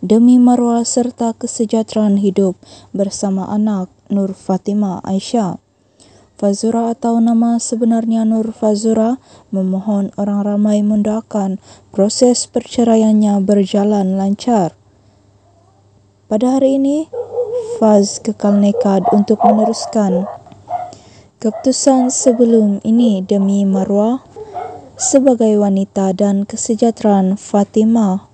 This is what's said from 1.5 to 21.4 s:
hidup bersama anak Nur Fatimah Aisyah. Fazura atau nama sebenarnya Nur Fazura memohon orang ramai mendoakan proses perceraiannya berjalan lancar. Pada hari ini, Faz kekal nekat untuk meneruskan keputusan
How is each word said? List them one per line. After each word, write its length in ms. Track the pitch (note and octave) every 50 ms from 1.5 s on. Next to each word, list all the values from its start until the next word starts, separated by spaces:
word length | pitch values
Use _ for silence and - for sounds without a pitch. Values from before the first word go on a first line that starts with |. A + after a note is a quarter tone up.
| - - A#3 G#3+ - A3+ A3 - - A3 G#3+ G#3 G3+ G3+
hidup 400 | G3+ G3 F#3 - G3 F#3 F3+ - _ - - - - -
bersama 560 | - F#3+ G3 G3 - - - G3+ F#3+ F#3+ F#3 -
anak 400 | G#3 G#3+ G#3+ G#3+ G#3 F#3+ F#3 - _ _ _ -
Nur 240 | G#3 G3 G3 F#3+ F#3+
Fatimah 640 | - - - F#3+ F#3 - - G3+ G#3 G#3 G3 F3 - - -
Aisyah. 480 | F#3+ F#3+ - - - A#3+ G#3 F3+ E3+ - _ _ _ _ _ _ _ _ _ _ _ _ _ _ _
Fazura 560 | - - G3+ G3 G3 - A3 A3+ A#3 A#3 A#3
atau 320 | A#3 - - A#3 A#3 A#3 A3+
nama 400 | A#3 A#3 A3+ A#3 A#3 A#3 A#3 -
sebenarnya 640 | - B3 A3 A#3+ A3+ A3+ A3+ A3+ A3+ A3+ A3+ A3 A3
Nur 240 | A3+ A3 A3 A3
Fazura 720 | G#3+ - - G#3+ G#3+ G3+ G#3+ A3+ A3 A3+ A3 A3+ B3+ C4 _ _ - - _ _ -
memohon 560 | F#3+ F#3+ F#3 F#3 F#3+ F#3+ G#3+ G#3 G3+ G3 - - -
orang 240 | G3+ G#3 G3+ G3+ G3+
ramai 400 | G#3 G#3 G3+ G#3 G#3 G#3 G#3 G#3
mendoakan 800 | G#3 G#3+ G#3+ G#3 G#3+ G#3+ A3+ - - - G#3+ G3 F#3+ F#3+ G3+ _ - - - _ _ -
proses 480 | - G3 G#3+ - - C4 B3 B3 - - -
perceraiannya 880 | - B3 A3+ - - - A#3 A#3 A3+ A3+ A3 A3 G#3+ G#3+ G#3+ G#3 G3+ G3+
berjalan 800 | F#3+ F#3+ G#3 G3+ G3 F#3+ - G3+ G3+ G#3 G#3+ G3+ G3 F#3 F#3+ G3
lancar. 560 | F#3+ G3 G3+ - - - A#3+ G#3+ F3+ D#3 - _ _ _ _ _ _ _ _ _ _ _ _ _ _ _ _ _ _ _ _ _ _ _ _ _ _ _ _ _ _ -
Pada 320 | G#3+ G#3+ B3+ B3 C4 C4+
hari 160 | C4+ C4+ C4+
ini, 320 | C#4 C4+ C#4 C#4+ D4+ D#4+ - - A#4+ A#4+ - A#4+ A#4+ B4 G#4 A#4 B4 A4+ A4 A#4+ A#4
Faz 400 | D#4 A3 G#3+ G3+ G3+ G3+ - -
kekal 400 | - - G#3 - - G#3 G3+ G3+
nekat 480 | G3+ G3+ G#3 - - G3+ G3 G3 F3+ G3+ G3+
untuk 240 | G#3 G3+ - A3 - - -
meneruskan 800 | G#3 G#3+ G#3+ A3 A3+ - - - - A3+ G#3 F#3+ F#3 F3 F#3+ - - - - - - - - - - - - - - - - - - - - _ _
keputusan 720 | _